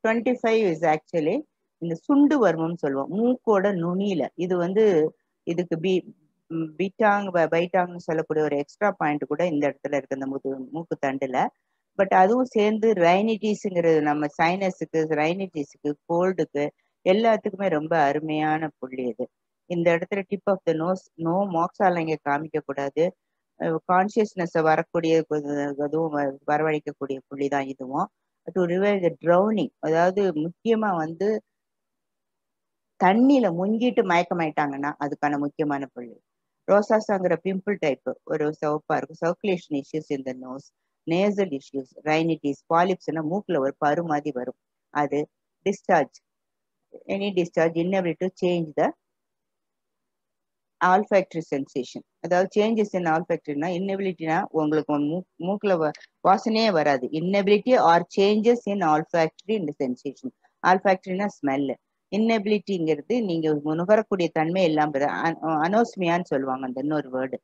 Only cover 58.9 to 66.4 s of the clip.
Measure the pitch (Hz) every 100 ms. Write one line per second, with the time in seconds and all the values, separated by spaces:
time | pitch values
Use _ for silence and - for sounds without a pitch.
58.9 | 151 165 170 160 - - 220 151 147 131
59.9 | 123 143 123 127 _ _ _ - 190 196
60.9 | 190 190 185 202 - 143 135 139 - _
61.9 | _ _ 196 220 226 202 208 - 190 160
62.9 | 151 - 247 208 165 156 151 147 165 180
63.9 | 214 214 190 170 160 160 185 175 151 151
64.9 | 139 139 87 160 160 160 156 165 214 233
65.9 | - 175 175 175 139